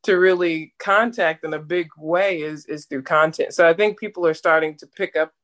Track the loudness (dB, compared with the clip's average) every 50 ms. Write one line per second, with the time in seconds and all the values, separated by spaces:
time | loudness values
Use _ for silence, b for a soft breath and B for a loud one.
0 | -2 0 2 4 4 4 4 2 0 -2 -2 -4 -6 -10 _ -8 -2 0 2 2
1 | 2 0 0 -2 -2 -2 -2 -4 -6 -8 -8 -8 -6 -4 -4 -4 -4 -6 _ -12
2 | -6 -2 0 0 0 0 -2 -4 -6 -8 -10 -10 -12 -12 -12 -12 -10 -10 -10 -8
3 | -4 0 2 2 2 2 0 -2 -6 -2 2 4 4 4 4 4 2 0 -2 -4
4 | -10 -12 -6 -2 0 0 0 0 0 2 2 2 2 -2 -6 -10 -18 -18 _ -8
5 | -6 -4 -2 -2 -4 -4 _ _